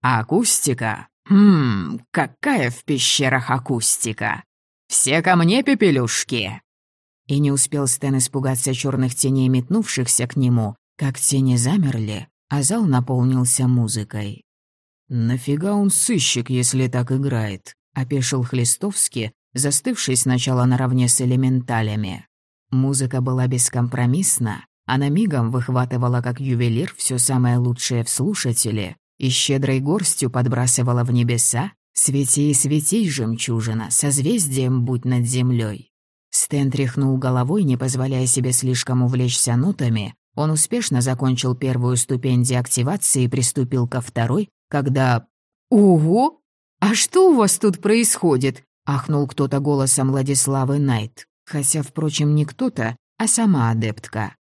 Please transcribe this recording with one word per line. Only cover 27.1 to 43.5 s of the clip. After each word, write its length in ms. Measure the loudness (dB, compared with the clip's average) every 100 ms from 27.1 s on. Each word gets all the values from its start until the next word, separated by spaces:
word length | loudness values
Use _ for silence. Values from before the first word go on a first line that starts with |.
| -2
самое 400 | 0 2 2 2
лучшее 440 | 0 -2 -2 -2
в 80 | -2
слушателе 840 | -2 -2 -2 -2 -2 -2 -2 -6 -10 _ _
и 80 | -2
щедрой 520 | 0 0 0 0 -2
горстью 500 | 0 -2 -2 -2 -2
подбрасывала 720 | 0 0 0 0 0 0 0
в 80 | 0
небеса: 600 | 0 0 0 0 -2 -6 _ _
«Свети 580 | -2 0 0 0 0 2
и 40 |
светись, 580 | 2 2 0 0 0 -2
жемчужина, 800 | -2 -4 -4 -4 -2 -2 -4 -2
созвездием 920 | -2 0 0 0 0 0 0 0 0
будь 220 | 0 -2
над 220 | 0 0 0
землёй». 640 | 0 0 0 -2 -6 -14 _ _ _ _
Стэн 400 | -4 -2 0 0
тряхнул 480 | 0 -2 0 0 0
головой, 460 | 0 0 0 0
не 120 | 2 0
позволяя 500 | -2 -2 -2 0 0
себе 260 | 0 0
слишком 500 | 0 0 -2 -2 0
увлечься 540 | 0 0 0 0 0 0
нотами. 580 | 0 0 -2 -2 -4 -12 _
Он 160 | -4 -2
успешно 520 | 0 -2 -2 -2 -2
закончил 520 | -2 0 -2 0 -2
первую 420 | -2 -2 -2 0 -2
ступень 460 | -2 -2 0 2
деактивации 800 | 2 0 -2 -2 -2 -2 0 0
и 40 | 0
приступил 580 | 0 -2